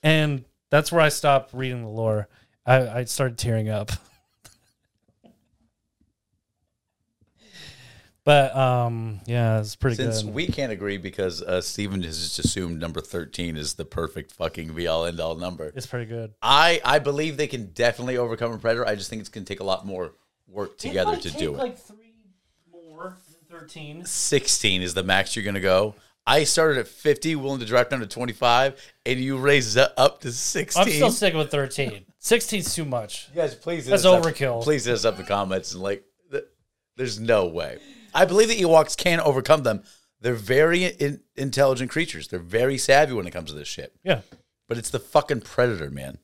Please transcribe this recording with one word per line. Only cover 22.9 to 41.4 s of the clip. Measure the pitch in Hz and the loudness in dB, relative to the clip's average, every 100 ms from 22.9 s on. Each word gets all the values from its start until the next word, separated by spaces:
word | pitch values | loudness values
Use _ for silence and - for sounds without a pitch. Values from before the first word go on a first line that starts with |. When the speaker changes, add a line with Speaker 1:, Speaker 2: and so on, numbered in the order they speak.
| 156 185 185 _ | -16 -16 -16 _
Speaker 1:
than | 165 _ 170 | _ _ -20
thirteen. | 151 165 151 156 180 | -20 -16 -16 -14 -8
Speaker 2:
Sixteen | - - 143 - - 107 92 | -4 2 2 2 2 2 2
is | 90 | 0
the | 87 | -4
max | 92 95 98 - | 2 2 2 -4
you're | 101 | -6
gonna | 98 | -2
go. | 95 92 107 104 _ _ - | 2 4 2 -4 _ _ 2
I | 139 | 2
started | 151 - 160 135 | 2 2 2 2
at | 110 | -4
fifty, | - 151 147 160 160 | -2 0 0 0 -4
willing | 135 135 | -4 -6
to | 110 | 0
drop | 123 123 | 2 2
down | 135 | -2
to | 107 | -6
twenty-five, | 117 120 113 123 120 135 135 - _ - | -8 -8 0 4 4 2 -2 -20 _ -4
and | 127 | -2
you | 131 135 | -2 -2
raised | 135 143 117 107 | 4 4 4 4
it | 135 - | 4 4
up | 135 - | 0 0
to | 135 | -10
sixteen. | 120 - 180 139 170 | -6 -4 -4 -2 2
Speaker 1:
I'm | 196 | 2
still | 151 143 | 4 4
sticking | 240 202 160 | 4 0 0
with | 147 | -2
thirteen. | 147 135 - 131 104 92 _ | -2 -4 -4 -6 -6 -18 _
Sixteen's | - 233 - 208 151 - | 0 0 2 -4 -4 -6
too | 151 | -4
much. | 123 107 - - | -6 -6 -12 -10
Speaker 2:
You | 147 | -4
guys, | 156 - | -4 -4
please | - 170 127 | -8 -6 0
hit | |
Speaker 1:
That's | 185 175 | 4 8
Speaker 2:
us | |
up. | 180 | 6
Speaker 1:
overkill. | 165 - 139 117 | 4 0 -2 0
Speaker 2:
Please | 117 147 117 | 0 0 2
hit | |
us | 117 110 | 2 0
up | 95 | 0
in | |
the | 90 | -2
comments. | 101 98 95 92 | -2 0 -2 -4
And, | 92 | -8
like, | 98 101 _ _ _ | -6 -6 _ _ _
th-, | 139 - _ _ _ _ - | -10 -10 _ _ _ _ -8
there's | 127 104 | -8 -6
no | 113 110 90 | 2 2 2
way. | 82 76 62 - - - | -4 -8 -10 -20 -20 -6
I | 143 185 | 2 4
believe | 190 226 | 6 4
the | 226 | 4
Ewoks | 175 160 151 - | 6 6 6 0
can | 180 170 | 0 2
overcome | 151 131 - 156 | 2 2 4 4
them. | 123 104 - _ _ _ | 4 -2 -6 _ _ _
They're | 117 | -4
very | 120 101 131 156 175 185 | -4 2 4 6 4 0
in-, | - 143 147 _ | 0 -4 -4 _
intelligent | - | -6